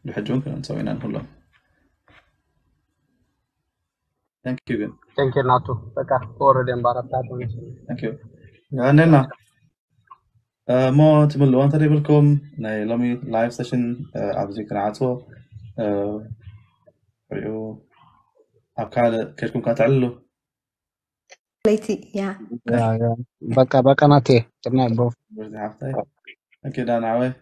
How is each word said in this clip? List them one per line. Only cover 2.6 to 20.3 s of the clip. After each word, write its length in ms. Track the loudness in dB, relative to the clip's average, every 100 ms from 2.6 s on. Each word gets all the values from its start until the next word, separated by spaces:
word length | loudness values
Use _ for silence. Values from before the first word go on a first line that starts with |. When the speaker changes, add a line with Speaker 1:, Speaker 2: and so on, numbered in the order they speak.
| _ _ _ _ _ _ _ _ _ _ _ _ _ _ _ _ _ _ -10
Speaker 1:
Thank 140 | -10
you 140 | -6 -6
ግን። 140 | -6 -12 _
Speaker 2:
Thank 220 | -2 0
you 100 | 0
ናቱ። 240 | 2 0 0 -10 -8
በቃ 180 | -8 -2 -2 -2 0
ወረደ 320 | 2 4 2
እምባር 260 | 0 -2 -2
ኣታቶ። 320 | -4 -6 -6 -10 -10 -10 -14 -18
Speaker 1:
Thank 180 | -12 -8
you። 100 | -8 -8 -18 _ -20 _ _
እንሄልና። 460 | -2 4 6 6 6 4 -10 _ _ _ _ _ _ _ -20 _ _ _ _ 0
እ፣ 80 | 2 4
እሞ 140 | 6 8 8 4
ትምልእዎ 340 | 4 4 6
እንተደይብልኩም 680 | 4 4 4 2 4 6 6 4 0 -10
ናይ 200 | -6 -4
ሎሚ 200 | -2 0 0 -2 -2
ላይቭ 220 | 0 0
ሴሽን፣ 300 | -2 -4 -2 -2 -4 -8
እ፣ 120 | -6 -4 -4
ኣብዚ 220 | -6 -8
ክንዓፅዎ፣ 460 | -6 -4 -4 -2 -4 -4 -10 -20 -20 -20 -16 -6
እ፣ 100 | -4 -2 -4 -6 -12 -18 -18 -20 _ _ _ _ _ _ _
ሪኡ 260 | -10 -8 -8 -10 -14 _ _ _ _ _ _ _ _ _ -10
ኣብ 100 | -6
ካልእ 340 | 0 0 0 -6
ከይድኩም 320 | -8 -8 -4
ከዓ 100 | -4 0
ትዕልሉ። 280 | 2 2 0 -6 _